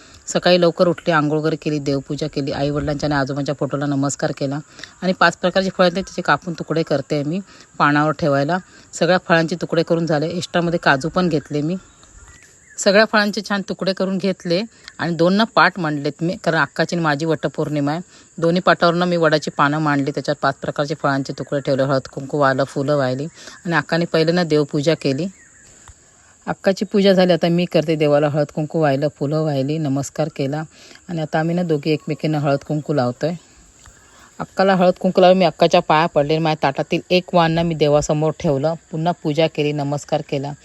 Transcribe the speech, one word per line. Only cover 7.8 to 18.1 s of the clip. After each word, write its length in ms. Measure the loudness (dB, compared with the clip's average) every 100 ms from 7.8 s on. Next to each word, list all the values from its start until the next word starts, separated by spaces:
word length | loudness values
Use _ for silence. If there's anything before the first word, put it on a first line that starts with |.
| 2 4 2
ठेवायला. 460 | 0 0 0 0 -2 -6 -20 -18
सगळ्या 240 | -2 0 2 2
फळांचे 280 | 2 2 -4
तुकडे 280 | -2 -2
करून 220 | 0 0 0
झाले. 220 | 0 -2
एक्स्ट्रामध्ये 520 | -4 -4 -2 0 0
काजू 260 | 0 0 0
पण 200 | -2 0
घेतले 320 | -2 -4 -4
मी. 140 | -4 -6 -10 _ -20 -20 -20 -20 -20 _ _ -2
सगळ्या 280 | 2 4 4
फळांचे 360 | 2 0 -4 -6
छान 120 | -6 -6
तुकडे 240 | -6 -4
करून 240 | -2 -4 -2
घेतले 440 | -2 -4 -2 -4 -4 _ -20 -8
आणि 160 | -4 2
दोन 180 | 2
ना 100 | 2
पाट 360 | 2 4 4 2
मांडलेत 320 | -4 -4 -6 -4
मी, 140 | -6 -2
कारण 160 | -2 0
अक्काची 360 | 0 -2 -2 -2
आणि 80 |
माझी 220 | 0 0 -2
वटपौर्णिमा 680 | -2 -2 -4 -4 -2 -2
आहे. 100 | -4 -8